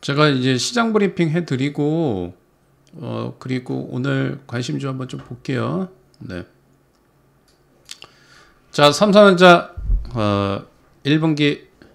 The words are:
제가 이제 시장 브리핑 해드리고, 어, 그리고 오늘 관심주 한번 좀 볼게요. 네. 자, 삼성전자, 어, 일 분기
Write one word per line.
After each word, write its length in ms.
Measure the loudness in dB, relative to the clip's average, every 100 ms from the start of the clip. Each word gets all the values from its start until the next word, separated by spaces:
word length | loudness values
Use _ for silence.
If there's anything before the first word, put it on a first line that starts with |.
제가 260 | -6 0 2
이제 300 | 2 0 0
시장 340 | -2 -2 0
브리핑 380 | 2 0 0 -2
해드리고, 1040 | -2 -4 -4 -4 -2 -2 -2 -2 -4 -6 -12 _ _ _ _ _ -16
어, 400 | -12 -8 -10 -10
그리고 500 | -8 -8 -6 -8 -8
오늘 520 | -6 -4 -2 -4 -6 -10
관심주 420 | -10 -6 -6 -6
한번 200 | -8 -10
좀 120 | -14
볼게요. 720 | -16 -16 -6 -4 -4 -4 -6 -12 _ _
네. 260 | -14 -12 -14 _ _ _ _ _ _ _ _ _ _ _ _ _ _ -20 -20 _ _ -20 _ _ _
자, 220 | 2 2
삼성전자, 840 | 4 4 8 8 8 8 8 4 -10 -2 -2 -2
어, 520 | -2 0 0 -2 -4 -10 _ _ _
일 140 | -2 0
분기 460 | 2 0 0 -2 -10 _ -20